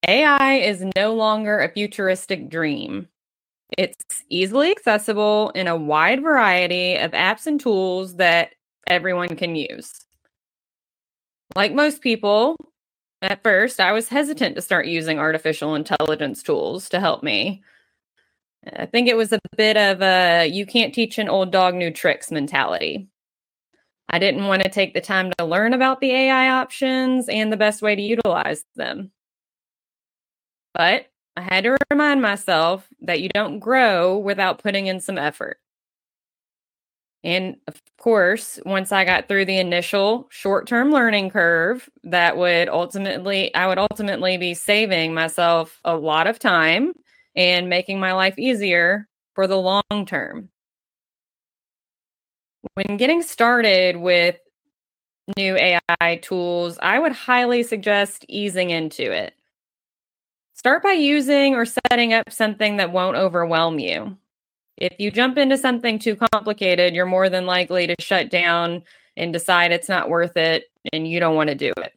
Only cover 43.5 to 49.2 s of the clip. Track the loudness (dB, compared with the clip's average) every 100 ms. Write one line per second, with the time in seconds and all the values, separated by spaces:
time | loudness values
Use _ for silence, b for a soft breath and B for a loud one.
43.5 | 0 0 2 0 -2 -6 -2 -2 -2 -4
44.5 | -6 0 2 2 0 0 -2 -2 0 2
45.5 | 2 0 -6 -4 -2 0 0 0 0 2
46.5 | 4 4 2 0 -4 b b b 0 2
47.5 | 2 0 -2 -2 -4 -2 0 0 0 -2
48.5 | 0 0 2 2 0 -4 _